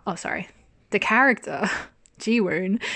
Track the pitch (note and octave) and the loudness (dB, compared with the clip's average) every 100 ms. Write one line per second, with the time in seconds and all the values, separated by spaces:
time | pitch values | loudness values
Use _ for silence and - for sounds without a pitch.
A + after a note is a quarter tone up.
0 | - F3 - - F#3 _ _ _ _ G3+ | -6 -6 -6 -6 -8 _ _ _ _ -2
1 | - A3 C4+ A#3 - C#3+ F#3+ - - _ | 2 4 4 2 -2 -4 -2 -4 -8 _
2 | _ - - A#3 F#3 D#3 F#3 G#3+ - | _ -8 0 2 2 0 0 -2 -2